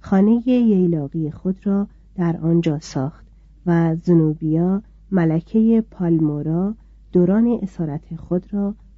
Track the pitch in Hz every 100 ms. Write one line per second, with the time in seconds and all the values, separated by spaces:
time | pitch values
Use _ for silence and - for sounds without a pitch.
0 | - 196 202 233 233 247 233 196 180 165
1 | 139 170 156 - 185 190 208 196 202 -
2 | - - 170 165 160 170 165 147 - 147
3 | 135 - - - - - 175 170 165 165
4 | 170 170 156 156 160 160 175 196 - -
5 | - 190 165 160 - 220 220 226 220 -
6 | 175 165 156 147 156 165 196 220 - -
7 | - 180 180 202 233 240 190 - 160 143
8 | - 165 - 180 - 202 202 214 -